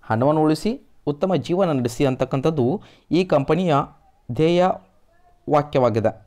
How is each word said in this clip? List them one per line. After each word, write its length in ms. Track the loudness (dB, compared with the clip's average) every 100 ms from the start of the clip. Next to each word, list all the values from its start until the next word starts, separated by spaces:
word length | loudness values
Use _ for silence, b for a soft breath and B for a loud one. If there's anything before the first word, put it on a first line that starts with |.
ಹಣವನ್ನು 400 | -4 0 2 2
ಉಳಿಸಿ 480 | 2 0 -2 -6 _ -12 -8
ಉತ್ತಮ 280 | -4 -2
ಜೀವನ 380 | -2 -2 -2 0
ನಡೆಸಿ 340 | 0 -2 0 -2
ಅಂತಕ್ಕಂಥದ್ದು 760 | 0 -4 -2 -2 0 -2 -2 B B B
ಈ 140 | -2
ಕಂಪನಿಯ 500 | 2 0 2 0 2 0 -2 -10 _ _ _
ಧ್ಯೇಯ 340 | 0 2 2 2 -2 _ _ _ _ _ _ 0
ವಾಕ್ಯವಾಗಿದೆ. 580 | 0 2 0 2 2 -2 -4